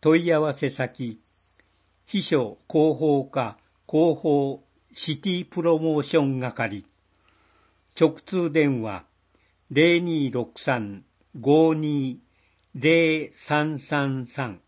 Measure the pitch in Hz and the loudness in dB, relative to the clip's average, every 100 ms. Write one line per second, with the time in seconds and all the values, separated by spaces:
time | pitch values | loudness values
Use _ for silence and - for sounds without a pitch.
0 | 156 165 170 156 151 143 143 - 127 - | 4 2 4 2 0 -2 -6 -4 -8 -6
1 | 123 113 _ _ _ _ _ _ _ _ | -10 -10 _ _ _ _ _ _ _ _
2 | _ 202 - 151 113 95 _ 160 156 131 | _ -6 0 0 -2 -10 _ 2 2 2
3 | 151 143 139 139 117 - _ _ - 156 | 0 0 0 -4 -6 -8 _ _ -2 2
4 | 165 160 160 143 139 131 _ _ _ - | 2 2 2 2 0 -6 _ _ _ -12
5 | - 143 190 180 180 - 170 160 160 151 | -8 -4 -2 -4 -4 -2 2 2 2 -2
6 | 143 165 139 131 127 - 117 101 - _ | 0 0 0 -2 -6 -6 -6 -6 -14 _
7 | _ _ _ _ _ _ _ _ _ - | _ _ _ _ _ _ _ _ _ 2
8 | 160 160 - 185 170 151 143 127 110 95 | 2 2 -6 -4 0 2 2 0 -6 -10
9 | _ _ _ _ _ _ _ 127 165 170 | _ _ _ _ _ _ _ 2 4 4
10 | 175 160 139 120 113 - - 127 104 98 | 0 -2 -2 -4 -8 -8 -4 -4 -4 -12
11 | _ _ _ 131 131 151 160 156 151 147 | _ _ _ -6 2 4 4 2 -2 -2
12 | 131 101 _ _ _ _ _ 135 143 165 | -4 -8 _ _ _ _ _ -2 2 4
13 | 160 156 151 - - 151 151 147 - 147 | 4 0 -6 -14 -2 -2 0 -6 -4 -2
14 | 139 131 123 - 127 90 | -2 -4 -8 -8 -8 -10